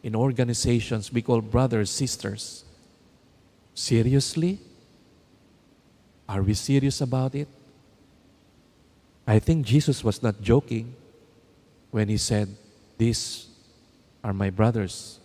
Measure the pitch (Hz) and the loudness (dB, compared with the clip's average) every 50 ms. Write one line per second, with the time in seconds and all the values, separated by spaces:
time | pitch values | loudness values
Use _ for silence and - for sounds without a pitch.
0 | - 123 107 110 123 135 127 117 127 120 120 - - 123 120 120 110 - 117 110 | -8 -4 0 0 0 2 2 2 0 0 0 -2 0 2 2 2 0 -2 -4 -6
1 | 101 - - 120 113 - 120 117 107 107 110 120 131 127 120 110 104 95 - - | -6 -2 -4 -4 0 2 0 0 0 2 2 2 2 2 2 0 0 -2 -2 -4
2 | 139 123 - - - 101 101 110 - - - - - - - _ _ _ _ _ | -4 -4 -6 -6 -6 -8 -8 -8 -10 -14 -14 -18 -20 -20 -20 _ _ _ _ _
3 | _ _ _ _ _ _ _ _ _ _ _ _ _ _ _ - - - 123 113 | _ _ _ _ _ _ _ _ _ _ _ _ _ _ _ -10 -2 2 2 2
4 | 113 123 131 139 131 - - 165 160 180 190 202 - - - _ _ _ _ _ | 4 4 2 2 0 0 -2 -2 -2 -2 -2 -4 -10 -20 -20 _ _ _ _ _
5 | _ _ _ _ _ _ _ _ _ _ _ _ _ _ _ _ _ _ _ _ | _ _ _ _ _ _ _ _ _ _ _ _ _ _ _ _ _ _ _ _
6 | _ _ _ _ _ - 98 98 95 98 104 98 - - 139 139 131 139 131 - | _ _ _ _ _ -6 -4 0 2 2 0 0 0 2 2 2 2 2 -2 -2
7 | 147 123 123 131 131 131 127 143 147 - - - - - _ _ _ _ _ _ | -4 -2 -2 -2 -2 -2 -4 -6 -8 -10 -14 -20 -20 -20 _ _ _ _ _ _
8 | _ _ _ _ _ _ _ _ _ _ _ _ _ _ _ _ _ _ _ _ | _ _ _ _ _ _ _ _ _ _ _ _ _ _ _ _ _ _ _ _
9 | _ _ _ _ _ - 110 110 - - 165 160 139 104 117 151 147 - 135 - | _ _ _ _ _ 4 4 4 4 4 0 2 2 2 2 2 4 2 -2 0
10 | - 110 101 - - 113 101 107 104 95 117 143 - - 120 113 113 120 127 - | 0 -2 -2 0 -2 -4 -2 -2 2 2 2 2 2 0 -6 -6 -6 -8 -14 -20
11 | - - _ - _ _ _ _ _ _ _ _ _ _ _ _ _ _ - 107 | -20 -20 _ -20 _ _ _ _ _ _ _ _ _ _ _ _ _ _ -2 0
12 | 107 101 107 101 - - 117 104 104 95 98 - - - _ _ _ _ _ _ | 0 2 0 -2 0 0 0 0 0 -2 -6 -16 -20 -20 _ _ _ _ _ _
13 | 113 117 113 - - - - - - - - _ _ _ _ _ _ _ _ _ | 2 2 2 0 -4 -8 -10 -14 -16 -20 -20 _ _ _ _ _ _ _ _ _
14 | _ _ _ _ - 110 98 98 98 95 92 98 110 117 113 113 101 92 - - | _ _ _ _ -6 -6 -2 -2 -2 -2 2 2 2 2 4 0 -4 -4 -6 -12
15 | - - - - | -14 -16 -20 -20